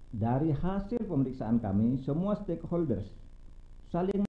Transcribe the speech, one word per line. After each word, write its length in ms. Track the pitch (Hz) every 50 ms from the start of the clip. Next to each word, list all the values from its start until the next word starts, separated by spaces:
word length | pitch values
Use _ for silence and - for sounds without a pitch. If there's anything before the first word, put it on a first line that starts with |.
| - -
dari 480 | - 110 110 113 127 139 156 165 143
hasil 480 | 143 - 185 190 202 196 - 240 226 220
pemeriksaan 560 | 185 170 135 135 - - - 120 107 120 113
kami, 400 | 110 98 95 104 110 120 131 135
semua 400 | - 143 139 165 185 202 208 208
stakeholders 640 | 208 - 165 165 - - 175 170 170 139 107 92 - - - - - - - - - - - - - - - - - - -
saling 320 | 170 185 190 196 196 202